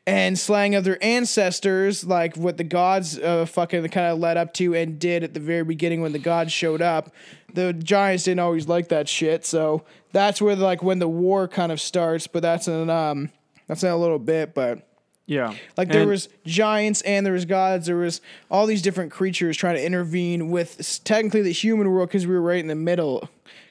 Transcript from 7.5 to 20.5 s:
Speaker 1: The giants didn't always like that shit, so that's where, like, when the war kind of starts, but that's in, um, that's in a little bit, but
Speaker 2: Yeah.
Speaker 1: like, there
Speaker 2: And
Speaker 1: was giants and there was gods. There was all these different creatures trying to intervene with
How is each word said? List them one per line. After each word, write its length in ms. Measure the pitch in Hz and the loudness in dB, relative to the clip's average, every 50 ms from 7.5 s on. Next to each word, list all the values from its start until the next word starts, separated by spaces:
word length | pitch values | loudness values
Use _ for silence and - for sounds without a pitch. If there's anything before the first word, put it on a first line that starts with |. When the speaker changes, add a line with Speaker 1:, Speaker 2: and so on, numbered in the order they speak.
Speaker 1:
The 220 | - 180 180 180 175 | -4 -2 -2 -2 -2
giants 520 | 160 160 160 202 196 202 196 185 180 - | -4 0 2 4 4 4 4 2 0 0
didn't 160 | 185 185 180 | 0 2 2
always 260 | 175 175 170 165 151 156 | 2 2 0 0 0 0
like 220 | 170 175 170 - | 0 0 0 0
that 200 | 170 151 147 147 | 0 0 0 0
shit, 340 | - - 165 156 160 160 - | -2 0 0 2 0 0 0
so 380 | - - 160 156 156 156 156 - - - - _ _ | -2 0 0 2 2 0 0 -4 -8 -20 -20 _ _
that's 280 | - 196 196 208 196 - | 0 2 2 2 2 2
where, 160 | 208 208 202 | 2 2 2
like, 280 | 190 190 190 180 175 175 | 4 2 2 2 2 0
when 160 | 190 190 180 | 0 0 0
the 80 | 175 165 | 0 -2
war 400 | 165 170 180 185 196 196 185 180 | 0 0 2 2 2 2 0 -2
kind 240 | - 190 175 165 | -2 -2 -2 -2
of 100 | 160 147 | -2 -4
starts, 460 | - - - 180 170 165 165 165 - - | -6 -4 -2 0 0 0 0 -2 -4 -4
but 160 | - 170 165 | -4 -2 0
that's 240 | 170 165 165 - 180 | 0 0 0 -2 -2
in, 240 | 165 160 165 165 | -2 -2 0 0
um, 400 | 165 165 156 151 147 143 143 151 - _ _ _ _ _ _ | 0 0 0 0 -2 -4 -6 -8 -10 _ _ _ _ _ _
that's 160 | - 156 156 | -10 -6 -2
in 80 | 180 180 | 0 0
a 80 | 170 170 | 2 2
little 220 | 170 170 160 143 | 2 2 0 0
bit, 340 | 113 156 160 160 156 151 - | 0 0 0 0 0 -2 -2
but 320 | 139 127 120 117 - - _ _ _ _ _ _ _ _ | -2 -2 -2 -2 -4 -8 _ _ _ _ _ _ _ _
Speaker 2:
Yeah. 280 | - 147 139 123 113 104 - - - - - | -4 -2 -2 -2 -2 -4 -8 -16 -8 -4 -4
Speaker 1:
like, 120 | 185 170 | 0 2
there 120 | 156 156 | 4 4
Speaker 2:
And 80 | 165 - | 4 4
Speaker 1:
was 180 | 202 190 - - _ _ - | 2 -2 -4 -8 _ _ -10
giants 560 | 160 165 196 214 214 214 214 208 214 208 - - | -4 -2 0 2 2 2 0 0 0 -2 -2 -2
and 200 | 196 202 196 202 | 0 0 0 0
there 80 | 196 185 | 0 -2
was 120 | 180 180 | -2 -2
gods. 400 | 165 196 185 190 190 190 180 160 | -2 0 0 2 2 0 -2 -2
There 120 | 175 175 175 | -2 -2 -2
was 220 | 175 170 170 - - - - - - - | -2 -2 -4 -8 -10 -16 -20 -20 -8 -2
all 160 | 180 196 214 | 0 2 2
these 160 | 220 220 202 | 2 2 0
different 300 | 165 196 165 190 175 151 | 0 -2 -2 -2 -4 -6
creatures 460 | - - 190 190 175 - 180 165 156 - | -4 -4 -2 -2 -2 -2 -2 -2 -2 -2
trying 180 | - 175 170 | -2 0 0
to 80 | 139 135 | 0 -2
intervene 640 | 170 180 180 175 160 165 180 175 175 175 170 160 | -2 -2 -2 -2 -2 -2 -2 -2 -2 -2 -2 -2
with 260 | 160 | -2